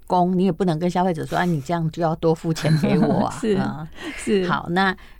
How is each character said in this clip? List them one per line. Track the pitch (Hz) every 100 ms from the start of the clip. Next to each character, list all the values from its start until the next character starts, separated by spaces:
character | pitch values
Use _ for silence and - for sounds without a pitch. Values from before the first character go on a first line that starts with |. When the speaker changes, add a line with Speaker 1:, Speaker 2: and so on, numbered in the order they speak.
| -
Speaker 1:
工， | 180 180 185
你 |
也 | 190
不 | 165 185
能 | 156
跟 | 175
消 | 180
费 | 185
者 | 160
说 | 135 160
：“啊， | 175
你 | 160
这 | 131
样 | 170 160
就 | 160
要 | 165 165
多 | 165
付 | 160 165
钱 | 160 156 156
给 | 139 170
我 | - -
啊。” | - -
Speaker 2:
<laughs> |
是， | 220 190
Speaker 1:
嗯。 | 196 202 160 - 320 -
Speaker 2:
是。 | - 202 180
Speaker 1:
好， | 147 -
那 | 180 196 190 -